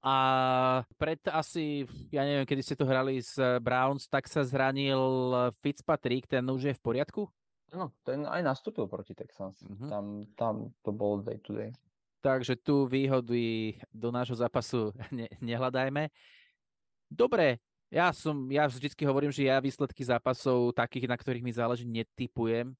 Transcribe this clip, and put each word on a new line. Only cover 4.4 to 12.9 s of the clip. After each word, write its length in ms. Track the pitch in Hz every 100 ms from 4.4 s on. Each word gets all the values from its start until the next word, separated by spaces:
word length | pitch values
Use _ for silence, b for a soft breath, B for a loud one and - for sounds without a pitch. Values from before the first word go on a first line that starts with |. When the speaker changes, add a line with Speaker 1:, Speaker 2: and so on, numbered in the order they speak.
Speaker 1:
zranil 560 | 131 131 135 135 139 131 131 131 127 123 123 -
Fitzpatrick, 640 | 143 - - 151 120 127 -
ten 160 | 131
už 240 | 127 131 139
je 60 | 131
v 80 |
poriadku? 480 | 120 120 151 - 202 _ _ _ _
Speaker 2:
Áno, 240 | - 165 -
ten 240 | - 135 147
aj 160 | 175
nastúpil 480 | 156 127 - - 98
proti 240 | 98 - -
Texans. 480 | - - 98 98
Speaker 1:
Mhm. 240 | 98 101 139
Speaker 2:
Tam, 180 | 104 101 104 104 -
tam 200 | 113 110 113 -
to 80 | -
bolo 320 | 104 104 104
day 160 | 110 110
to 120 | - 104
day. 160 | 110 123 _ _ _ _
Speaker 1:
Takže 320 | 139 131 123 123
tu 320 | - 143
výhody 880 | 131